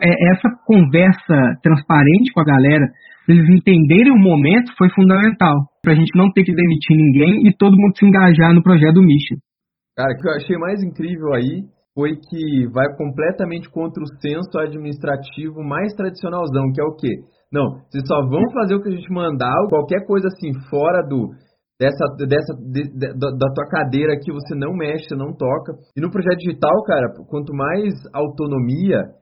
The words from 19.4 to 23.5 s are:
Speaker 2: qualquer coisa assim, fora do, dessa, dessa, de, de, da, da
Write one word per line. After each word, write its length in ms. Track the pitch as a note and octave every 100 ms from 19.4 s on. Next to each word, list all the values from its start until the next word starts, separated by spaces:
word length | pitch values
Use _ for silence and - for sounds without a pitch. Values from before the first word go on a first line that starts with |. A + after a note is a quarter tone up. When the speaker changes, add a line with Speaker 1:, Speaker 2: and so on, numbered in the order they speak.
| B2 D3+ G3+
Speaker 2:
qualquer 360 | D3+ D3 F#3 F#3+
coisa 200 | G3 F#3
assim, 240 | F#3+ D#3 C3 -
fora 320 | C#3+ D#3 F3+ C#3+
do, 220 | C3+ G#2 - _ _ _ _
dessa, 260 | C3+ D3+ C#3+ C3+ C3+
dessa, 260 | D3 D3+ C3
de, 260 | C3 C3 C#3+
de, 180 | C3 C3
da, 160 | B2+ C#3
da 180 | C3 C3+